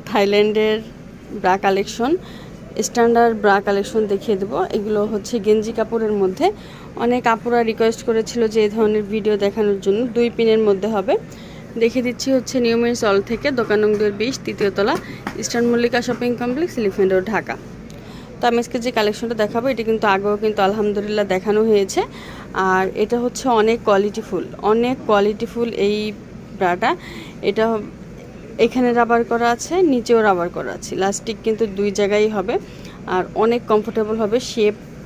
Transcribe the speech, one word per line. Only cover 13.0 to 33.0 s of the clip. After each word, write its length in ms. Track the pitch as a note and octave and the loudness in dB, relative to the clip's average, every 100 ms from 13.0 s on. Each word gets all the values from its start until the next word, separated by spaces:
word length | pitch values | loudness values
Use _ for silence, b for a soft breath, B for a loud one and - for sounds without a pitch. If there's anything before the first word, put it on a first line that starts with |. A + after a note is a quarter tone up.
হল 140 | A3 G3 G3+ | 2 2 0
থেকে, 180 | A3+ C#4+ B3 | -2 -2 0
দোকান 200 | G#3+ G#3+ | 2 2
নং 100 | G#3+ G#3 | 4 2
দুয়ের 160 | G#3+ G3+ | 0 0
বিশ, 160 | A#3 C4 - | -4 -4 -6
তৃতীয় 240 | G3 G3+ | -2 -2
তলা, 240 | F#3+ G#3+ E4 B B B - | 0 0 0 B B B -8
ইস্টার্ন 240 | - A#3+ A#3+ | -4 0 2
মল্লিকা 320 | A#3+ A#3+ B3 | 2 2 0
শপিং 280 | B3 A#3 A#3+ A#3 | -2 -2 -2 -2
কমপ্লেক্স, 320 | B3 B3+ E4+ - | -2 -2 -2 -2
এলিফ্যান্ট 340 | G#3 G3 F#3+ | -2 2 2
রোড, 140 | F#3 F#3 F#3+ | 2 0 -2
ঢাকা। 200 | - A2+ - - - B B B B - | -2 -8 -10 -16 -16 B B B B -2
তো 120 | A#3+ | 0
আমি 100 | A#3 | 2
আজকে 140 | A#3 B3+ | 0 -4
যে 120 | A#3+ A#3 | -2 0
কালেকশনটা 380 | G#3+ G#3+ A#3 A3 | 0 0 -4 -2
দেখাবো, 220 | G#3 A#3 C4 | 0 0 0
এটা 100 | A#3 | -2
কিন্তু 220 | A3 A3 G#3+ | 0 2 2
আগেও 280 | G3 G3+ G#3 | 2 2 0
কিন্তু 220 | G#3+ G#3 | 0 2
আলহামদুলিল্লাহ 640 | F#3+ G#3+ G#3 G3+ G#3 G#3+ G3+ F#3 | 2 2 0 0 -2 -2 0 0
দেখানো 260 | G#3 G#3+ A3 | 2 2 4
হয়েছে। 320 | G#3 G3 - - B B B B - F#3+ | 4 2 -2 -4 B B B B -2 2
আর 140 | F#3 F#3+ - | 2 2 0
এটা 140 | G#3+ A#3+ | 0 0
হচ্ছে 220 | A#3+ - C4 A3+ | -2 -2 2 4
অনেক 180 | A3 A#3 - | 4 2 4
কোয়ালিটিফুল, 560 | G3 G#3 A3 - F3+ - - G3+ | 4 2 -2 -6 -4 -6 -2 2
অনেক 240 | A3+ A#3+ C4 - | 4 2 0 2
কোয়ালিটিফুল 600 | G#3 G#3 G#3 A3+ A#3 A#3 - G3+ | 4 4 0 -4 -2 -2 0 0
এই 100 | G#3+ G#3+ G#3 - - - G3 | 0 -4 -8 -14 -18 -12 -2
ব্রাটা। 340 | F#3 F3+ A#3+ F4 B B B B - | 0 2 0 -2 B B B B -2
এটা 160 | G#3 A3+ A3 - - - - - - - - | 0 0 0 -6 -14 -16 -16 -18 -18 -10 0
এখানে 300 | A#3 B3+ B3 | 0 2 2
রাবার 280 | A#3+ A#3 A#3 A#3 | 4 4 2 2
করা 160 | A#3 A#3 A#3 | 0 0 0
আছে, 180 | - F4+ E4+ | -2 2 4
নিচেও 280 | B3 A3 A3+ | 2 4 4
রাবার 280 | G#3+ F3+ F3 | 4 2 0
করা 220 | F3 B2+ - | -4 -6 -8
আছে, 140 | - - | -8 -2
ইলাস্টিক 420 | G3 G3+ - G#3+ | -2 -2 -6 -6
কিন্তু 200 | A3 G#3+ A3 F#3+ | -2 0 -2 0
দুই 120 | G3+ G3 | -2 0
জায়গায় 280 | G3+ G#3 G#3+ | 2 2 2
হবে। 240 | G#3 F#3 D#4+ - B B B | 0 -2 -4 -6 B B B